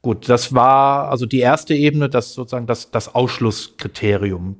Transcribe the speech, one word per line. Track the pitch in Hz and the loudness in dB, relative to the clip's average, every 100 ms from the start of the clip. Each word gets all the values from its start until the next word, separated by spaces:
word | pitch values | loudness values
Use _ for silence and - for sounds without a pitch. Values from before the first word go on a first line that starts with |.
Gut, | 123 110 - | -4 -4 2
das | 120 - | 0 2
war | 131 127 135 139 139 147 | 2 4 6 4 2 -2
also | 131 120 | -4 -2
die | 131 | 0
erste | 123 123 - | 2 2 0
Ebene, | 147 147 147 143 | 2 2 2 0
das | 127 113 | -2 -4
sozusagen | - 123 127 117 | -12 -8 -8 -4
das, | 117 - | -6 -4
das | 113 - | -6 -2
Ausschlusskriterium. | 120 123 - 113 101 - - 107 - 107 101 101 90 90 | -2 -2 0 -2 -2 -12 -12 -14 -4 0 0 -2 -4 -8